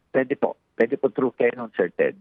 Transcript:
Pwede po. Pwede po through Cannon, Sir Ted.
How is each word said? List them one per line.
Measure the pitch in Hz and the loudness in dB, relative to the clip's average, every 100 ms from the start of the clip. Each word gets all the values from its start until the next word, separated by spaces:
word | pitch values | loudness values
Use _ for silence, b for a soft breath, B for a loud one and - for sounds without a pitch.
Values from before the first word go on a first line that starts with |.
| _ | _
Pwede | 131 131 | -2 0
po. | 139 - - _ | -2 -4 -4 _
Pwede | - 117 135 | 0 0 2
po | 131 | -2
through | - 127 | 0 -2
Cannon, | - 120 127 113 | 0 -2 -2 -6
Sir | - 90 | -2 -2
Ted. | - 69 98 | 0 -2 -2